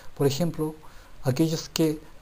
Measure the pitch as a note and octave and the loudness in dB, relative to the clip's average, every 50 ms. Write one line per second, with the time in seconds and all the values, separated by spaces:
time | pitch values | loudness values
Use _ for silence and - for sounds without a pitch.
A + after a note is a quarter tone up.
0 | - - - - C#3+ C3+ C3+ - E3+ - C3+ D3+ D#3 D#3 D#3 - - - - - | -12 -8 -2 2 2 4 4 2 0 0 0 -2 -4 -4 -4 -8 -14 -16 -16 -16
1 | - - - - - C3 C3 D#3 D#3+ D#3+ E3 D#3 - - - - D#3+ D#3 D#3 D#3 | -18 -16 -14 -2 0 2 4 4 4 2 2 -2 -4 -2 0 2 2 2 2 0
2 | - - - - | -6 -14 -12 -8